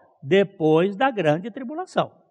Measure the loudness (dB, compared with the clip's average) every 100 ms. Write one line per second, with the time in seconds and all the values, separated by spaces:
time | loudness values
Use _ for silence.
0 | _ _ 2 2 2 0 2 2 2 0
1 | -2 0 0 0 -4 -12 -10 -10 -6 -4
2 | -4 _ _